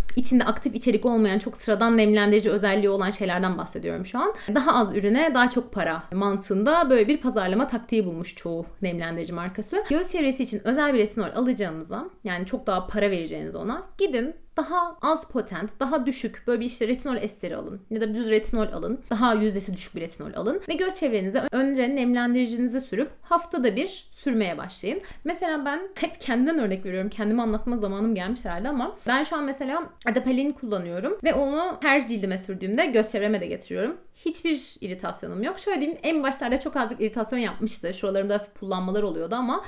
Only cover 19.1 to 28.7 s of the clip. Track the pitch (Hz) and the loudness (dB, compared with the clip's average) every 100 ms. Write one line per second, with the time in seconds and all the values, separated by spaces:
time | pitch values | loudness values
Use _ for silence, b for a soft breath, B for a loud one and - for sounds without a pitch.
19.1 | 220 247 214 214 196 190 180 - - 165 | 2 4 4 2 0 -4 -8 -8 -10 -10
20.1 | - 151 - 190 359 403 330 370 370 294 | -10 -10 -4 -2 -2 -2 -2 -2 0 0
21.1 | 220 190 220 - 240 269 269 247 277 247 | 0 0 0 0 2 2 2 2 2 2
22.1 | 247 240 247 247 233 247 254 262 190 302 | 2 2 2 2 0 0 -2 -2 -2 -2
23.1 | - - 339 339 339 247 196 370 - - | -4 0 0 2 0 2 2 -2 -6 -16
24.1 | - - 226 190 165 185 - 180 339 B | -6 0 2 0 -2 -8 -8 -6 -6 B
25.1 | B 294 349 349 311 277 302 381 - - | B -6 -4 -2 -2 -2 -4 -6 -4 -6
26.1 | - - 233 269 330 220 190 190 185 190 | -4 -2 2 2 2 0 -2 -4 -4 -4
27.1 | 208 208 233 233 214 247 240 202 196 220 | -2 0 0 0 0 0 -2 -2 0 0
28.1 | 208 185 247 - 170 240 | 0 -2 -4 -4 -4 -2